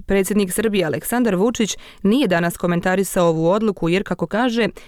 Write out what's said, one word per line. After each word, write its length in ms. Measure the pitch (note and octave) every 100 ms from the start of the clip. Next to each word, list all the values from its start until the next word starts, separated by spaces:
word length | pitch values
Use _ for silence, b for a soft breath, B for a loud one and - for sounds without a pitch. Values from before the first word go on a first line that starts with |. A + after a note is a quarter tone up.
| -
Predsjednik 440 | G3 F#3+ G3+ G3
Srbije 340 | G3+ A3 G3+ D#3+
Aleksandar 500 | C#3+ - A#3+ A#3 F#3
Vučić 420 | A3 A3+ G#3+ - B B
nije 240 | G3 B3 B3
danas 300 | E3+ E3+ -
komentarisao 720 | F3 E3+ F#3 F#3 F#3+ F#3 E3+
ovu 220 | D#3+ E3
odluku 400 | G3+ A3 F#3+ E3
jer, 140 | F3+
kako 240 | G#3 F3+ F3
kaže, 400 | G#3 B3+ A3+ G#3 -